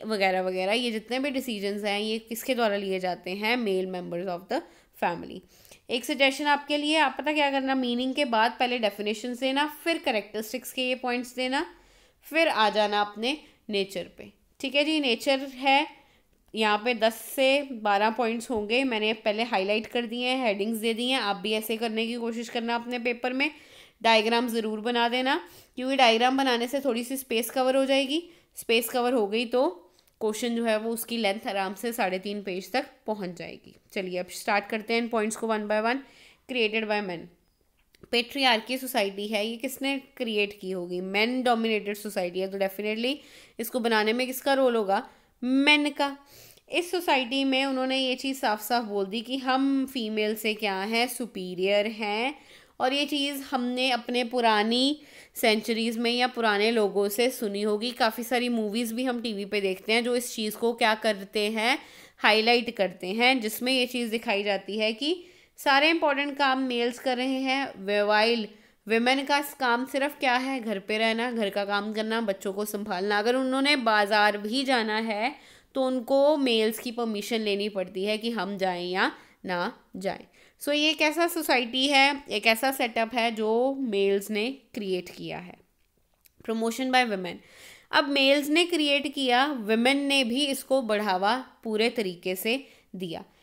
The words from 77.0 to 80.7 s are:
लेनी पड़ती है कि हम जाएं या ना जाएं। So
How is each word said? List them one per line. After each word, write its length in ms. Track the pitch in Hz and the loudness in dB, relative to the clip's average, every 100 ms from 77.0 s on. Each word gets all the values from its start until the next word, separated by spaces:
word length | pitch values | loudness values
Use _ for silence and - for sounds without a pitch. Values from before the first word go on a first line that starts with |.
| 233 208 208 226 | -4 -4 -2 -2
लेनी 280 | 214 202 208 | 0 0 -2
पड़ती 360 | 202 180 185 | -4 -6 -4
है 120 | 202 214 | -2 -2
कि 120 | 233 | -2
हम 260 | 226 196 202 | -4 -4 -2
जाएं 300 | 185 175 175 | -2 -2 -2
या 200 | 185 254 - - _ | 0 0 -2 -20 _
ना 280 | - 175 196 - _ 190 | -4 -2 -2 -6 _ -8
जाएं। 280 | 185 - - _ - - | -6 -8 -14 _ -20 -8
So 100 | 285 | -2